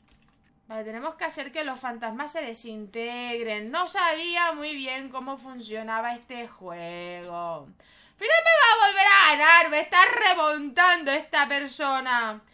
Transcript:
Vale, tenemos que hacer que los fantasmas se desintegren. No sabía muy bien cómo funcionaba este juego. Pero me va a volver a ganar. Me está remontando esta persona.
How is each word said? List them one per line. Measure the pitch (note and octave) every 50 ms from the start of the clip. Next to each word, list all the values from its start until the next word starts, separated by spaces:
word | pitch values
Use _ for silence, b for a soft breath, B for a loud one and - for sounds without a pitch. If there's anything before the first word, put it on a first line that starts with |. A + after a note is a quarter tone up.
| _ _ _ _ _ _ _ _ _ _ _ _ _ -
Vale, | A3+ A3 G#3+
tenemos | G#3+ A3 A3+ C4 D#4+ D#4+
que | - F4+
hacer | D#4+ - D#4 C#4 C#4
que | B3+ D#4+ D4+
los | C#4+ C4 B3
fantasmas | - B3+ A#3+ A#3 A#3+ A3+ A3 A#3+ D4 D4
se | - E4
desintegren. | D4+ A#3+ A3+ A3+ - A#3 A3 G#3+ G#3+ G3 - A#3 A#3 A#3 A#3+ B3 A#3+ A#3+ A#3+ A#3 A#3 A3+ G#3+ G#3 G#3 A3
No | C4+ E4 F4+ F4
sabía | - G4+ F4+ E4+ D#4 D#4 E4 F4 E4+ F4 F4 E4+ D#4+
muy | D4+ D4 D4+ D4+
bien | C#4+ C4+ C4 C4 C4 C4+ C4+
cómo | B3+ C4 B3+ C4+ C4+ C4+
funcionaba | A#3 C4 B3+ B3 A3+ G#3+ G#3+ A3 A3 A3 A3+ A3+ A3+ A#3+ A#3+
este | A#3+ - - B3+ A#3+ A#3+ A#3
juego. | - - F#3+ F3+ E3+ E3+ E3+ E3+ F3 F3 F3 F3 F3 F3 F3 F3 E3+ E3+ E3+ E3+ E3 D#3 C#3+ - - b b b b b b b b b
Pero | D4 D#4+ -
me | E5 D#5+ E5 E5 D#5+
va | C#5 A#4
a | A4 A#4 G#4+ G4+
volver | G4 G4 F#4+
a | G4+ G4+ G4 F#4 D#4
ganar. | D4+ C#4+ D4+ D#4 E4+ E4+ E4+ D#4+
Me | D4+ D4+
está | E4+ - - F4+ F#4 A#4 A#4 A4+ G#4+ G4
remontando | F#4 F4 D#4 D4+ D4+ D4+ C#4+ D4 A#3+ - F4 F4+ F4 E4+ D#4+ C#4
esta | C4+ D4+ D#4 - - D4+ C#4+ A#3+
persona. | C#4+ C#4 C#4+ C#4 C4 - D4+ C#4 C4+ C4+ B3+ C4 B3 A#3+ A#3 A3 G#3+ G#3+ _ b